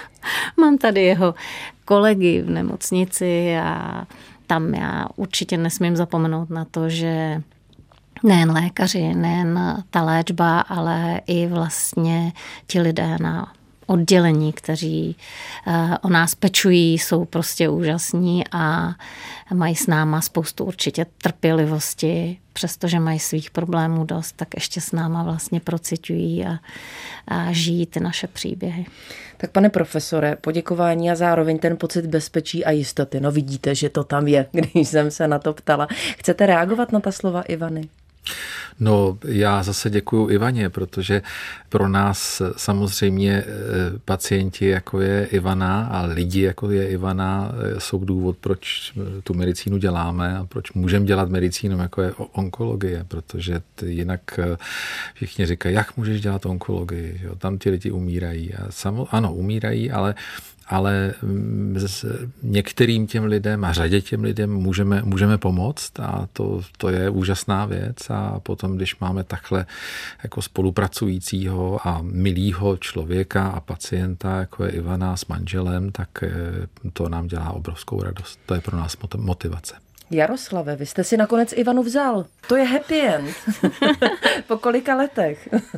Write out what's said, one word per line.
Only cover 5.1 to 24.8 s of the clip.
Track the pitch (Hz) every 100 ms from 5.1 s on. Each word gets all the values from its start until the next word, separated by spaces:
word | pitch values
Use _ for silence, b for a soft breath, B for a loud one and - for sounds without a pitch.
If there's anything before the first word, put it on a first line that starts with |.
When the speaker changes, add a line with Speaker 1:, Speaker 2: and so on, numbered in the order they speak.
| -
Speaker 1:
určitě | 190 - 170 170
nesmím | 165 - 175 170
zapomenout | 170 170 160 160 165
na | 165 160
to, | 165 160
že | 165 165 160 160 151 - _ _ - - _ _ -
nejen | 220 180 165
lékaři, | 160 175 - 185 185 165 175
nejen | 170 175 170 175 175 165 -
ta | 170
léčba, | 160 165 165 170 170 170
ale | - 180 165 165 170 170 -
i | 175 170
vlastně | 170 165 - - - 165 165 170 B B B -
ti | 180
lidé | 170 165 165 165
na | 165 165 - - _ _ -
oddělení, | 180 165 185 170 156 156
kteří, | - - 160 160 156 165 165 B B B B 190
eh, | 170 165 175
o | 185
nás | 170 170 -
pečují, | 190 - 190 180 165
jsou | 160 - 170 170
prostě | 170 160 - 160
úžasní | 156 160 165 - 175 180 175 -
a | 170 156 165 170 175 B B B B -
mají | 180 165 160
s | -
náma | 156 156 156
spoustu | - 175 156 - 190
určitě | - 147 160 175 _
trpělivosti, | 170 - 165 160 151 151 - - 160 170 170 180 _
přestože | - 180 - 175 170
mají | 160 156
svých | - 156 -
problémů | 165 170 170 160 165
dost, | 160 170 160
tak | - 160 -
ještě | - 175